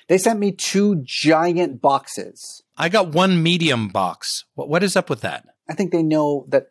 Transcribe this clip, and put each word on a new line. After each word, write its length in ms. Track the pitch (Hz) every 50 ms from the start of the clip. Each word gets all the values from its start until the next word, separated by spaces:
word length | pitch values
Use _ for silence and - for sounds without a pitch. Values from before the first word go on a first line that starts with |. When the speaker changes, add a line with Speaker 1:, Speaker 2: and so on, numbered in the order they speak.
| _
Speaker 1:
They 100 | - 175
sent 220 | 185 180 220 226 202
me 140 | 208 202
two 500 | 196 - - - - 196 202 208 202 156
giant 800 | 131 - - - - 151 160 - 170 180 170 175 180 147 131 113
boxes. 800 | - 139 135 135 - - - - - 95 - - - - - - _ _ _
Speaker 2:
I 120 | - 156 170
got 200 | 196 214 185 165
one 340 | 147 170 185 190 180 170
medium 460 | 160 170 175 170 170 156 127 113 107 101
box. 560 | 92 101 92 85 82 - - - - - - _ _
What, 140 | - 143 143
what 160 | 151 175 202
is 100 | 190 -
up 160 | 190 180 -
with 120 | 139 113
that? 220 | - 92 71 62 - _ _ _ _ -
Speaker 1:
I 60 | 156
think 160 | - 202 170
they 140 | 185 170 160
know 420 | 156 156 156 151 147 147 139 131 139
that 180 | 139 135 135 -